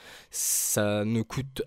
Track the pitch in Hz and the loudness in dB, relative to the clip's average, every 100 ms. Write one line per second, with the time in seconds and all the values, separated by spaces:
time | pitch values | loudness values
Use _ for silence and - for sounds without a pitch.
0 | - - - - - - - - 104 104 | -20 -20 -12 -4 0 0 2 2 2 2
1 | 107 113 113 - 135 - | 2 2 0 -4 -6 -6